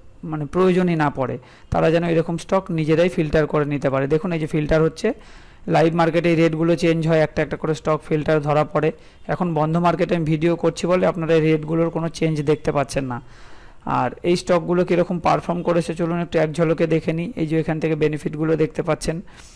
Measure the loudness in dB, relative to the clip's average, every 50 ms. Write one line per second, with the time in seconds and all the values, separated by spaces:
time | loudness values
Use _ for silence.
0 | -20 -20 -18 -14 -10 -8 -6 -6 -6 -4 0 2 2 4 4 4 2 2 2 2
1 | 0 0 0 -2 -4 -4 -4 -8 -12 -18 -20 -20 -12 -4 -2 2 2 4 2 2
2 | 2 2 0 0 0 0 -4 -6 -4 -2 -2 -2 0 -2 -2 -2 2 2 4 4
3 | 4 2 2 -2 -2 0 2 2 2 2 0 0 0 0 -2 -2 -2 0 0 0
4 | 0 0 0 0 0 -2 -2 -4 -4 -2 -2 -2 0 2 2 2 2 2 0 -2
5 | -4 -4 -4 -4 -10 -20 -20 -20 -20 -20 -20 -14 -6 0 2 4 4 4 4 2
6 | 0 2 2 2 2 2 4 4 4 2 2 2 2 2 2 2 2 2 2 2
7 | 2 2 2 2 2 2 0 -4 -4 -2 -4 -4 -4 -4 -4 -2 0 -2 -2 -2
8 | -2 -2 -4 -2 0 2 0 2 2 2 2 2 0 0 0 0 0 0 -2 -4
9 | -14 -20 -20 -18 -8 -6 -4 -2 -2 -2 0 0 0 0 0 2 2 2 2 2
10 | 0 0 0 0 0 0 0 0 2 0 0 2 0 -2 -2 0 0 0 0 2
11 | 2 0 0 -2 0 2 2 4 4 4 2 2 0 -2 0 0 0 0 0 -4
12 | -4 -4 -4 -2 -2 0 0 0 0 0 0 0 0 -2 0 0 -2 -2 -4 -4
13 | -4 -4 -6 -8 -10 -14 -20 -20 -20 -18 -18 -20 -20 -20 -20 -12 -6 -2 0 0
14 | 0 -2 -4 -4 0 0 0 0 2 0 0 0 2 0 0 0 2 2 2 2
15 | 2 0 -2 -2 0 0 0 0 -2 -4 -4 -2 -2 0 0 0 0 -2 -4 -4
16 | -2 -2 -2 -4 -4 -2 0 0 0 0 0 0 0 0 2 0 0 0 0 0
17 | 0 -2 -4 -4 -4 -6 -4 -4 -4 0 0 -2 0 -2 -2 -2 -2 -2 0 0
18 | 0 0 -2 -2 -6 -6 -4 -2 0 0 2 2 0 0 -2 -4 -2 -2 -2 -2
19 | -2 -4 -4 -6 -10 -14 -20 -20 -20 -20 -20